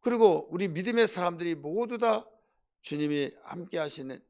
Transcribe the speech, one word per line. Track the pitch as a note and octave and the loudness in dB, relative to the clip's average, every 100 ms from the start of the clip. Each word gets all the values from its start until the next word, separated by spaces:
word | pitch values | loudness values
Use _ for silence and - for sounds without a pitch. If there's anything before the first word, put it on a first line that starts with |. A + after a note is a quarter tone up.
그리고 | A#3+ A#3 G#3+ D#3 - | 0 6 6 6 -2
우리 | E3 F#3+ | -4 -2
믿음의 | D#3 F#3+ A#3 A3 | -2 -2 2 2
사람들이 | F#3 F3+ E3+ E3+ D#3+ | 2 -2 -2 -4 -4
모두 | D3 F#3 A#3 A#3+ | -4 -4 -4 0
다 | A3+ G#3+ - _ _ _ _ _ | 2 0 -4 _ _ _ _ _
주님이 | - D3 D3 D3 C#3 - | -8 -4 -2 0 -4 -6
함께 | - E3 E3+ F3 | -14 -12 -8 -6
하시는 | D3+ D3+ C3 B2+ | -4 -6 -10 -14